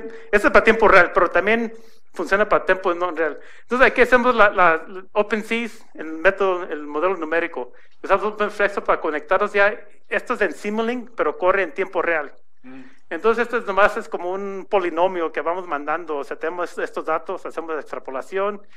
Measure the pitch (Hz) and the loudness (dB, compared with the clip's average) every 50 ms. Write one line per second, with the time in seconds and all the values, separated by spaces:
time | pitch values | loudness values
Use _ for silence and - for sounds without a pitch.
0 | - - - - - - - 208 208 - 208 214 196 226 214 226 214 190 185 185 | -6 -10 -14 -14 -8 2 2 4 4 8 6 8 8 8 6 6 8 8 10 8
1 | 175 160 - 196 180 170 - 175 180 208 220 233 233 220 - - - - - - | 8 8 4 2 2 4 2 2 2 2 2 0 0 -4 -8 -12 -16 -16 -18 -18
2 | - - - - 175 139 196 202 214 208 175 151 - 185 190 185 190 190 175 170 | -18 -16 -8 -8 -4 0 2 2 2 4 2 0 4 2 0 2 2 -2 0 0
3 | 180 180 160 151 165 151 139 - - - - - - - 240 254 262 214 - 269 | -2 -2 0 0 -2 -2 -2 -6 -12 -14 -16 -14 -8 -4 4 6 6 6 6 4
4 | 240 240 254 247 240 247 247 226 202 208 202 196 180 170 160 165 - - 196 185 | 4 6 6 4 4 4 6 6 6 6 6 6 6 6 4 2 -2 -8 -12 -12
5 | 190 - - 214 208 208 226 214 196 - 226 233 240 226 - - - - - 156 | -12 -4 0 0 0 0 0 -4 -2 -2 -4 -4 -4 -6 -10 -14 -18 -16 -14 -12
6 | 156 160 160 160 160 190 196 196 202 190 185 180 175 - 165 147 151 147 147 151 | -10 -10 -8 2 2 2 4 4 2 0 0 0 -4 -8 -8 -10 -10 -6 -4 0
7 | 160 185 196 170 160 156 165 170 170 165 - 131 123 - - - - - - - | 0 0 0 -2 -4 -2 -2 -2 -2 -2 -6 -8 -10 -10 -12 -16 -16 -16 -16 -12
8 | - 139 185 196 185 214 214 - 208 202 208 - 202 190 - 220 214 - 180 156 | -2 0 0 0 0 -2 -2 -2 -4 -4 -2 0 -2 0 0 -2 0 0 0 0
9 | - 165 151 147 - - 190 196 208 202 - 202 202 208 214 - - - - - | 0 -4 -4 -4 -2 0 0 0 0 0 2 2 2 2 2 -2 -12 -16 -18 -16
10 | - - 226 196 - - 247 202 208 170 - - - 208 214 220 226 226 247 247 | -10 -6 -6 -6 -4 -4 -2 0 0 -2 -2 -4 -6 -6 -4 -2 -2 -2 -4 -6
11 | 220 - - - - 202 196 - 185 180 190 196 185 160 - - 185 190 - 175 | -8 -10 -4 -2 -2 -2 -2 0 2 2 2 2 0 -2 -2 -4 -6 -4 -2 -2
12 | 156 170 170 156 147 135 - - - - - - - 254 262 269 - - - - | 0 0 0 -2 -2 -6 -12 -16 -18 -16 -16 -16 -16 -16 -16 -16 -16 -16 -16 -16
13 | - - 175 160 180 220 226 226 233 233 240 233 190 190 190 190 202 202 - 233 | -12 -10 -8 -2 0 2 2 2 0 -2 -2 -4 -2 -2 2 4 4 4 4 0
14 | 202 - - 175 170 180 185 196 202 196 196 190 170 - 214 196 175 175 156 160 | -8 -6 -8 -6 -4 -4 -4 -4 -6 -6 -8 -8 -6 0 0 2 2 2 0 2
15 | 175 190 185 175 160 156 - 165 143 160 170 185 180 175 156 143 147 151 156 170 | 2 2 2 0 -4 -4 -4 -4 -4 -2 -4 -4 -6 -6 -6 -6 -4 -4 -4 -4
16 | 175 156 151 143 143 - 151 - - 160 180 175 175 - - 220 175 - - 180 | -4 -6 -6 -6 -6 -8 -10 -6 -6 -6 -4 -4 -8 -8 -6 -6 -8 -6 -6 -8
17 | 147 151 160 165 170 - 190 165 - 151 - 165 160 160 160 147 135 - - 127 | -4 -4 -4 -4 -4 -6 -10 -8 -8 -10 -10 -10 -8 -6 -8 -8 -8 -8 -10 -12
18 | - - 131 131 - - 185 190 196 208 208 202 - - - | -10 -8 -8 -8 -8 -6 -4 -2 -2 -2 -4 -6 -12 -16 -18